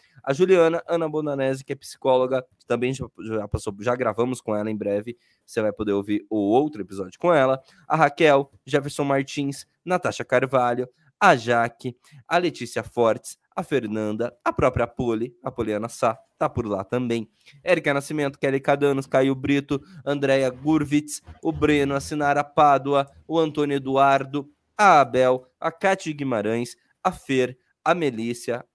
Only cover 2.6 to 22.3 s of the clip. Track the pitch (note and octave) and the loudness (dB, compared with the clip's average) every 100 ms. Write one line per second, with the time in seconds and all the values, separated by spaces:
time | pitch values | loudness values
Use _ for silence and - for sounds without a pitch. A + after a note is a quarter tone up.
2.6 | - A#2+ B2 C3 B2 - G#2 A2 G2+ A2+ | -4 -2 -2 -4 -10 -12 -8 -6 -4 -6
3.6 | - G2+ A2 B2 A#2+ G#2+ B2 B2 - G#2 | -6 -6 -2 -2 0 0 -2 -2 -4 -4
4.6 | G#2+ G#2+ G2+ G#2 A2 A#2+ _ _ - - | -2 -4 -2 -2 -4 -14 _ _ -10 -4
5.6 | G#2+ G2+ G#2+ G2+ G2+ G#2 - A2 G2+ A#2+ | -2 -2 -2 0 0 -4 -2 -2 2 2
6.6 | D3+ A2 F#2 F#2+ F#2 - F3 D#3+ C3 C3+ | 0 -4 -12 -10 -12 -4 2 2 2 0
7.6 | - _ - D#3 D3 - D#3 C#3 C#3 _ | -6 _ -4 2 2 4 4 4 2 _
8.6 | - C#3+ C#3+ - C#3+ C#3 C3+ - C#3 C#3 | -4 -2 -2 -4 -2 -2 -2 -6 -6 -6
9.6 | - _ E3+ F3+ B2 - - B2+ B2+ C3 | -14 _ -6 -2 -2 -4 0 0 2 0
10.6 | B2 B2 B2 _ _ - G3+ C#3 A2+ A#2+ | 0 -2 -6 _ _ 2 4 4 2 0
11.6 | A#2+ - C3 - _ C#3+ - E3+ F3+ B2 | 0 -4 -12 -12 _ -20 -4 -2 0 -4
12.6 | A#2 A#2 - - A#2 A2 - - _ - | -8 -8 -6 0 2 2 -4 -18 _ -10
13.6 | F#3 C#3 G#2+ A2 G#2+ A2 A#2 - - - | -2 -2 -2 -4 -4 -4 -6 -6 -6 0
14.6 | C3+ A#2+ A#2 - A#2+ A2 A#2+ - C3+ - | 0 2 -2 -2 -2 -2 -4 -10 -10 -6
15.6 | A2 G#2 A#2 - A#2+ A2+ _ - D#3 - | -4 -4 -6 -2 -2 -2 _ -6 -4 -4
16.6 | A2+ G2 G2 B2 B2 A#2 G#2+ _ _ - | -4 -4 -4 -4 -2 -4 -6 _ _ -8
17.6 | - E3+ D3 C#3 - D#3 C#3 C3+ C#3 C3+ | -2 0 0 -2 -4 -4 -4 -2 -2 -2
18.6 | C3+ C#3+ C#3+ C3+ C3 C3+ C3+ C3+ C#3 C#3+ | 0 2 2 0 0 0 0 0 -2 -2
19.6 | C#3+ C#3 - E3+ C#3 C#3+ C3+ C3+ C3 B2 | -2 -6 -8 -12 -6 -2 2 2 0 -4
20.6 | C#3+ D#3 C#3+ D3 D3 - - - E3 D3+ | 0 0 2 -2 -2 -10 -14 -10 -6 -2
21.6 | D3+ D3 C#3 C#3 - D3+ C#3+ | 2 2 2 -2 -6 -2 0